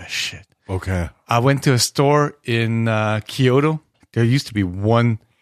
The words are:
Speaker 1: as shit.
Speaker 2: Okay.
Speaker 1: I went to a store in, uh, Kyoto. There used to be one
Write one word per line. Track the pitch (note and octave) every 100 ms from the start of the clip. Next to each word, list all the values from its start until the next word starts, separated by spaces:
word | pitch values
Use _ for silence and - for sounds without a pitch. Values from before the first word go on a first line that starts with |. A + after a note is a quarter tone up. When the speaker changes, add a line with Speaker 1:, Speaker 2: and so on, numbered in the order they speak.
Speaker 1:
as | E2+
shit. | - - - - _ -
Speaker 2:
Okay. | F#2 F#2 F2+ E2 - -
Speaker 1:
I | A#2
went | C3 C3+
to | D3
a | B2
store | - - C#3 D3 C#3+ -
in, | - A#2 A2+ A2+ A2+
uh, | G#2+ G#2+ G#2+ -
Kyoto. | - B2+ C3+ D3+ D#3 _ _ _
There | A2+
used | A#2 C#3 -
to |
be | G#2
one | F2+ F#2+ G#2 A#2 A#2 A2 _ _